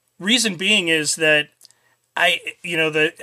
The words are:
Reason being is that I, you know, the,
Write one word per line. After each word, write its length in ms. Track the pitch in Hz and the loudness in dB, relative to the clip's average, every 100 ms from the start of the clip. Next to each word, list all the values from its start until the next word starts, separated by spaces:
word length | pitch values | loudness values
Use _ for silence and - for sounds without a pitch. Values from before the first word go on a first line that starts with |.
| _ - | _ -8
Reason 360 | 180 247 220 170 | 0 0 0 -2
being 340 | 190 214 170 | 0 0 2
is 260 | 160 147 - | 0 -2 0
that 340 | 156 151 151 _ _ _ _ _ _ - | 2 2 0 _ _ _ _ _ _ -2
I, 240 | 175 170 - - | 0 0 -6 -12
you 140 | 180 165 | -6 -2
know, 120 | 160 | 0
the, 240 | 151 156 - | 0 0 -2